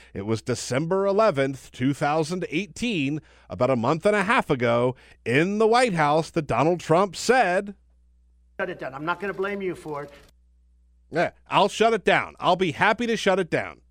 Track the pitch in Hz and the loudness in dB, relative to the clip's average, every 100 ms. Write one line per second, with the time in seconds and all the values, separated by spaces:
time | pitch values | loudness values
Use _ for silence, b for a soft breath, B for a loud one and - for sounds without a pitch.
0 | B - 101 113 - 120 - 123 165 190 | B -8 -4 -4 -2 -6 -4 -4 0 0
1 | 196 196 220 139 135 135 - - 131 147 | 2 2 2 2 -2 -4 -12 -2 -2 0
2 | 147 156 156 185 175 151 202 - 240 135 | 0 0 -2 -4 -4 -6 -6 -6 -4 -2
3 | 135 151 b b b 95 123 131 113 160 | -2 -4 b b b 0 2 2 2 2
4 | 208 208 190 247 - 139 120 120 123 127 | 2 2 2 0 0 0 2 2 0 -4
5 | b b - 127 175 208 220 240 254 170 | b b -2 0 2 2 4 4 2 2
6 | 147 156 160 170 143 117 143 175 - 160 | 2 2 0 -4 -2 0 2 0 2 2
7 | 196 160 - 254 196 180 202 196 _ _ | 2 -2 2 2 4 0 -4 -12 _ _
8 | _ _ _ _ _ - 185 175 147 135 | _ _ _ _ _ -10 -10 -8 -10 -8
9 | 151 170 202 180 196 202 190 160 160 143 | -6 -4 -6 -4 -4 -4 -6 -8 -10 -10
10 | 143 - - _ _ _ _ _ _ _ | -12 -18 -20 _ _ _ _ _ _ _
11 | - 147 160 - - 139 196 - 220 220 | -8 -2 -2 -4 -2 2 2 2 2 2
12 | - 165 90 - 147 180 185 - 190 220 | 2 2 0 -2 0 2 0 2 0 2
13 | 240 220 196 190 185 139 95 67 _ | -2 0 2 0 0 -2 -4 -10 _